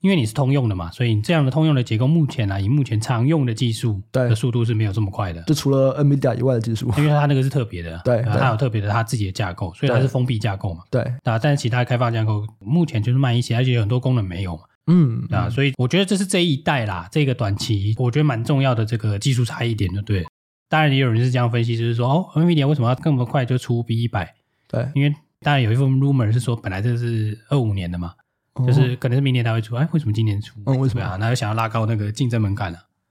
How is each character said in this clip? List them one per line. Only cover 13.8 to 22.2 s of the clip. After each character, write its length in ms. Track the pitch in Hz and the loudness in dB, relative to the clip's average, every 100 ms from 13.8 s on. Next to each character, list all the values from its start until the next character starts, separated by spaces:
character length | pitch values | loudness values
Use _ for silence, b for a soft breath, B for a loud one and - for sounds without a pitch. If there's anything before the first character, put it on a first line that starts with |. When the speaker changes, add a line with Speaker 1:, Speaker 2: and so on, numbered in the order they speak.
Speaker 1:
很 80 | 104 | 2
多 100 | 123 | 0
功 160 | 127 | 0
能 100 | 127 | 0
没 180 | 98 87 | -2 -4
有 140 | 95 82 | -6 -8
嘛。 60 | - _ - | -12 _ 2
Speaker 2:
嗯， 400 | 180 147 117 - | 4 4 0 -2
Speaker 1:
对 80 | - | -2
啊， 100 | 113 | 0
Speaker 2:
嗯。 20 | |
Speaker 1:
所 140 | 117 | 0
以 80 | 139 131 | 0 0
我 120 | 123 | 0
觉 100 | 175 | 2
得 60 | |
这 120 | 196 196 | 0 0
是 80 | |
这 200 | 190 190 | 0 0
一 120 | 175 139 | 0 0
代 300 | - 143 110 | 0 -2 -2
啦， 220 | 87 82 | -6 -4
这 160 | 156 143 | -2 0
个 80 | |
短 220 | 123 104 98 | 0 -2 -4
期 380 | - 107 101 107 | -2 -2 0 0
我 120 | 123 | 0
觉 100 | 123 | 2
得 40 | |
蛮 180 | 151 120 | 0 0
重 200 | 117 143 | 0 2
要 120 | 135 | 2
的 100 | 120 | 2
这 120 | 110 117 | 0 -2
个 220 | 110 101 | -2 -2
技 140 | 139 | 0
术 120 | 123 | 0
差 200 | 120 - | 0 -2
异 100 | 117 | -4
点 180 | 110 98 | -2 -2
就 80 | 95 | -4
对 180 | 101 98 | -4 -4
了。 80 | 82 _ _ _ _ | -4 _ _ _ _
当 100 | 160 | 2
然 120 | 156 | 2
也 60 | 135 | 4
有 120 | 131 | 2
人 140 | 113 | 2
是 60 | 127 | 2
这 80 | 127 | 2
样 120 | 120 | 0
分 140 | 120 | 0
析， 120 | 117 113 | -2 -2
就 80 | |
是 100 | 117 | -2
说， 140 | 117 123 | 0 2
哦， 200 | 147 | 0